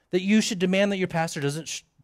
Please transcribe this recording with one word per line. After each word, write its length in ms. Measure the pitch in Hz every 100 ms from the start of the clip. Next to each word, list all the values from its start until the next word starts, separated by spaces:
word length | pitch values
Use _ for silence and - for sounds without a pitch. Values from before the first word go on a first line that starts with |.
| _
That 120 | 180
you 180 | 190 214
should 180 | 214 190
demand 320 | 185 190 202
that 60 | 196
your 100 | 180
pastor 340 | 170 160 165
doesn't 280 | 143 151 147
sh-, 140 | - - _